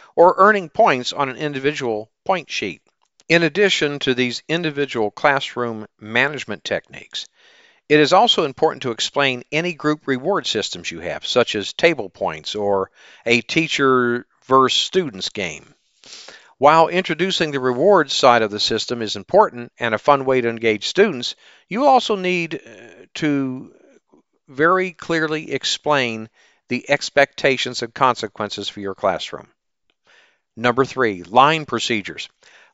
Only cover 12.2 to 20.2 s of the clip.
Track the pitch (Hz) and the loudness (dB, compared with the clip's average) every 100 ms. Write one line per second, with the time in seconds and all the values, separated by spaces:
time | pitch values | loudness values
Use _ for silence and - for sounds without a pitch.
12.2 | 92 78 76 107 101 98 95 _ - - | -8 -8 -10 -6 -2 -2 -4 _ -20 -8
13.2 | 117 120 - 160 160 - 135 127 120 120 | 0 0 2 -2 -2 0 2 2 0 -2
14.2 | - _ - 131 127 - - 190 160 95 | -8 _ 2 4 4 2 0 -2 -2 -6
15.2 | - - 90 73 - _ _ _ - - | -10 -8 -8 -10 -20 _ _ _ -20 -20
16.2 | - - _ - 139 160 160 175 180 156 | -20 -20 _ 2 6 6 4 2 -4 -2
17.2 | 190 - 160 139 127 123 180 196 139 - | -2 -2 -2 -2 -2 0 4 4 2 4
18.2 | 135 120 110 101 - 110 - 120 107 104 | 6 6 4 -2 -4 -4 -4 -6 -6 -8
19.2 | 92 185 202 120 120 - 117 107 - 143 | 0 2 2 0 -16 -6 -4 0 2 2